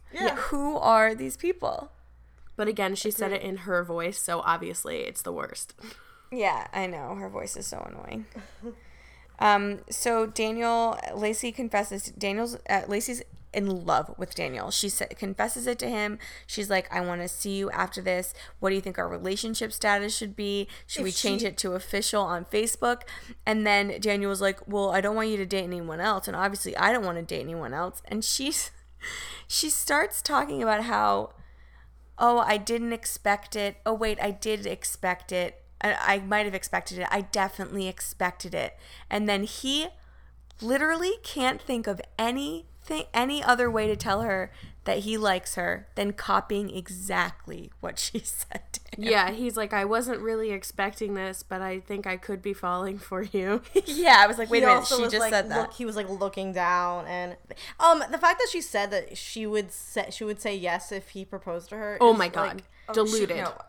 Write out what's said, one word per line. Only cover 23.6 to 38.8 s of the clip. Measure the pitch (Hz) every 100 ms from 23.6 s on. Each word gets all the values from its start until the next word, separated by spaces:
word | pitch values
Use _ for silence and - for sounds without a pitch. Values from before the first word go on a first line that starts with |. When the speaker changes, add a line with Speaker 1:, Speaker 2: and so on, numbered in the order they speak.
| 214
Speaker 2:
then | 202 202 -
Daniel | 208 202 196
was | 196
like, | 196 196 -
"Well, | 202 196
I | 185
don't | 202 214
want | 220
you | 208
to | 185
date | 196
anyone | 175 180 165 160
else. | 196 196 196
And | 185
obviously | 196 202 - -
I | 190
don't | 247 190
wanna | 170
date | 165 165
anyone | 147 165 131
else." | 139 180 - -
And | 214 220
she's, | - 269 320 - - - - -
<laughs> | - - - -
she | - 311
starts | - - 294 370 -
talking | - 285 285 277
about | 226 214
how, | 233 208 214 196 214 - - - - - - - - -
"Oh, | 240 240
I | - 208
didn't | 202 233 233
expect | 226 - - 208 202 - 214
it. | 202 - -
Oh, |
wait, | 220 220 208
I | 202
did | 196 220 214 202
expect | 185 - - 185 180 -
it. | 180 175 - - -
I, | 208 - - 196
I |
might | 190 208 208
have |
expected | 190 - 180 - 180
it. | 180
I | 202
definitely | 190 208 190 190 190 202 185
expected | 185 - - 180 - 185
it." | 170 131 -